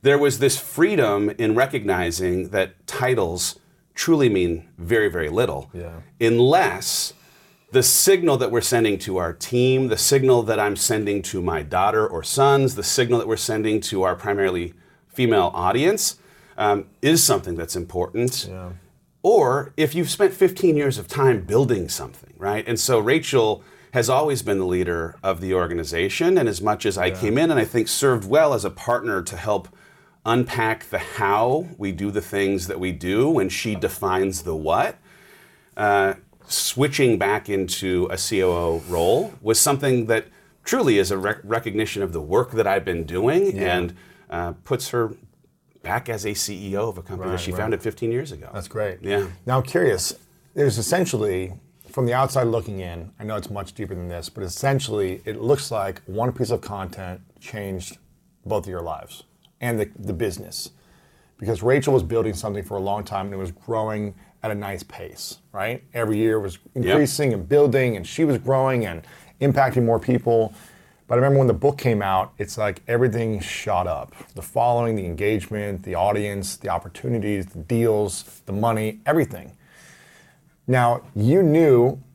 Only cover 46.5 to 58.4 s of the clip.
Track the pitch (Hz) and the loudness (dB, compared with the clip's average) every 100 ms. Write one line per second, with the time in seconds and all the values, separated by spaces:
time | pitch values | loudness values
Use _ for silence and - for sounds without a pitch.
46.5 | 98 98 98 113 90 87 95 92 90 87 | -8 -6 -4 -4 -6 -12 -10 -6 -6 -4
47.5 | 90 107 110 113 104 117 120 135 82 - | -4 -2 -2 -4 -6 -4 -4 -6 -14 -14
48.5 | 101 92 113 104 90 95 101 95 90 - | -12 -10 -6 -6 -6 -4 -2 -2 -8 -2
49.5 | 127 127 170 170 95 - - _ _ _ | -2 0 2 2 2 -2 -8 _ _ _
50.5 | - 143 113 110 175 180 120 104 92 92 | 0 0 0 -2 0 0 0 -2 -2 -4
51.5 | 92 _ _ - - 123 120 135 139 120 | -10 _ _ -12 -4 0 2 0 0 0
52.5 | 113 104 98 90 85 82 - 107 107 - | -2 -4 -10 -10 -10 -14 -14 -8 -8 -8
53.5 | 101 95 - 98 90 87 87 82 - 95 | -10 -10 -10 -10 -8 -8 -10 -12 -10 -10
54.5 | - 135 139 139 107 95 92 - 107 113 | -4 -2 0 -2 -2 -2 -4 -8 -6 0
55.5 | 139 - 113 98 92 - 95 123 123 113 | 0 0 -6 -6 -8 -10 -4 -4 -2 -4
56.5 | 113 - 101 95 - 92 92 - _ - | -4 -4 -10 -10 -10 -12 -14 -16 _ -16
57.5 | 110 101 95 90 - _ _ _ _ | -10 -8 -8 -10 -18 _ _ _ _